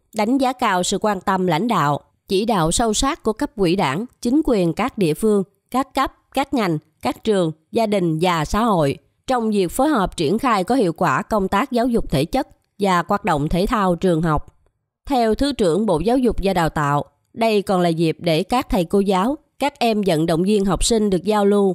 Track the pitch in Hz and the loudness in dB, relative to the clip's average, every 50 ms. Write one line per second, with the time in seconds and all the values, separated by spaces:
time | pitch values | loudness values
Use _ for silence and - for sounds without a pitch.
0 | _ _ - 214 208 214 269 262 262 247 262 - 247 214 190 180 180 - 202 180 | _ _ -4 -2 0 0 2 2 0 0 -2 0 -2 0 0 0 0 -2 -2 -2
1 | - 208 202 185 - 208 190 185 185 180 160 151 220 240 220 170 143 147 143 - | -2 -2 -2 -2 -2 -2 0 0 0 0 0 0 0 0 0 0 0 0 0 -2
2 | - _ _ _ _ - 196 185 233 220 226 180 156 160 180 - 240 226 214 - | -6 _ _ _ _ -4 -2 -2 0 0 0 0 0 0 0 0 0 0 0 0
3 | 277 269 330 - - 220 214 - 294 - - 208 196 160 170 196 175 135 131 180 | -2 -2 -2 -2 -4 -4 -4 -4 -4 -6 -4 -2 0 0 0 0 0 -2 -2 -4
4 | 240 - _ _ - 240 254 311 311 302 240 202 180 165 - - 202 262 - - | -6 -8 _ _ -4 0 0 0 2 2 2 2 2 0 0 -2 -4 -4 -2 -2
5 | 185 151 156 - - 214 208 202 190 - _ _ _ _ - 254 277 - - - | -2 -2 0 0 0 0 2 2 0 -4 _ _ _ _ -4 -4 -4 -2 -2 -2
6 | 269 - - _ _ _ - 262 285 - 294 247 208 175 156 156 - _ _ _ | -2 -4 -4 _ _ _ -4 -4 -4 -2 -2 -2 0 0 -2 -4 -6 _ _ _
7 | - 247 208 - - 220 208 190 175 160 156 _ _ _ - 226 226 208 208 196 | -6 -6 -6 -4 -2 0 0 2 0 -2 -2 _ _ _ -2 -2 0 0 0 0
8 | 175 165 160 156 175 185 175 160 151 - 196 208 233 233 202 170 151 139 127 - | 0 0 0 0 0 0 0 0 -2 -2 -2 0 0 2 2 2 2 0 -2 -4
9 | _ _ _ _ _ - 262 247 226 220 208 202 185 165 - - 262 311 302 220 | _ _ _ _ _ -2 -2 -2 0 0 0 0 0 0 0 0 0 2 2 0
10 | 185 - - - 165 139 190 226 - 254 220 190 180 - 247 269 208 170 156 - | 0 -2 -2 -2 -2 0 0 0 0 0 0 0 0 0 0 0 0 0 0 0
11 | 185 156 127 151 214 - 220 208 190 185 - 196 269 - 247 226 233 262 233 202 | 0 0 0 -2 -2 -2 -2 -2 -2 0 0 -2 -2 0 -2 -2 0 0 0 -2
12 | - - 175 135 151 - - 254 302 - - _ _ _ _ - 202 190 185 175 | -2 0 -2 -2 -2 0 -2 -4 -4 -4 -10 _ _ _ _ -4 -2 0 0 0
13 | 165 - 202 196 - 180 160 143 147 156 - 170 196 220 240 220 196 185 175 170 | 0 0 -2 -2 0 0 0 0 0 0 0 0 0 0 0 0 0 0 0 0
14 | - 185 170 160 170 165 151 143 - - _ _ _ _ _ _ _ _ _ _ | 0 0 2 2 0 0 0 -2 -4 -6 _ _ _ _ _ _ _ _ _ _
15 | - - 285 247 226 220 214 - 269 285 254 - 214 170 156 190 226 208 170 147 | -8 -2 0 0 2 2 0 0 0 -2 0 0 0 0 2 0 0 0 0 0
16 | 170 220 247 277 247 220 180 - 175 190 190 180 165 151 - 160 147 143 143 147 | 0 0 0 2 2 0 0 0 0 0 0 0 0 -2 -2 -2 -2 0 0 -2
17 | - - _ _ _ _ - - 226 226 214 208 185 - 190 180 175 170 165 160 | -2 -6 _ _ _ _ -6 -2 0 0 0 0 0 0 0 2 2 2 2 0
18 | 170 160 151 - - 170 160 156 190 - 240 254 294 - - 196 175 - - 202 | 0 -2 -2 -2 -2 0 0 0 0 0 -2 -2 -2 0 0 -2 0 0 2 0
19 | 202 196 190 180 190 254 294 - _ _ _ - 262 285 285 - 240 233 214 214 | 2 2 2 0 0 0 -2 -6 _ _ _ -4 -4 -4 -2 -2 -2 0 0 0
20 | 202 185 165 151 165 170 165 156 185 196 214 202 196 196 165 - - - 233 220 | 0 0 0 0 2 0 2 0 2 2 2 2 2 0 0 0 0 0 2 2
21 | 214 208 190 170 180 202 214 208 202 202 202 202 202 190 | 2 2 0 0 0 0 0 2 2 2 2 2 2 0